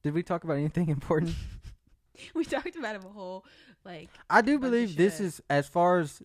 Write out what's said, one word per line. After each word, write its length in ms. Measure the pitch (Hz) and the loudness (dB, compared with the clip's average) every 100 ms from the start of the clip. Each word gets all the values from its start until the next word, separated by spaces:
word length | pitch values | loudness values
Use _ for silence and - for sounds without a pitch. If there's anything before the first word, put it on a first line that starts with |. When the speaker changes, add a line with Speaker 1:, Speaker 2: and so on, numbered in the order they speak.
Speaker 1:
Did 120 | 147 | -2
we 80 | 156 | -2
talk 220 | 175 175 | -2 -4
about 120 | 165 143 | -2 -2
anything 320 | 151 170 165 | 0 0 0
<laughs> 20 | |
important? 440 | 139 - 160 165 165 | -2 0 0 2 -4
Speaker 2:
<laughs> 40 | - - - - _ _ _ - - | -8 -12 -16 -20 _ _ _ -20 -8
We 100 | 320 | -6
talked 300 | 320 269 349 | -4 -4 -6
about 220 | 339 226 208 | -8 -10 -10
a 120 | 190 | -14
whole, 360 | 208 185 190 - - - 202 | -14 -14 -14 -18 -20 -20 _
like, 240 | 196 170 156 - - | -16 -16 -16 -20 4
Speaker 1:
I 120 | 202 | 4
do 160 | 226 294 | 6 2
Speaker 2:
bunch 60 | 254 | 2
of 40 | |
Speaker 1:
believe 240 | 233 226 156 | 0 0 2
this 220 | 190 160 | 2 2
Speaker 2:
shit. 80 | 190 | -6
Speaker 1:
is, 160 | - - | -6 0
as 200 | 143 143 | 0 2
far 320 | 175 175 180 | 2 4 4
as 200 | 147 - | 0 -8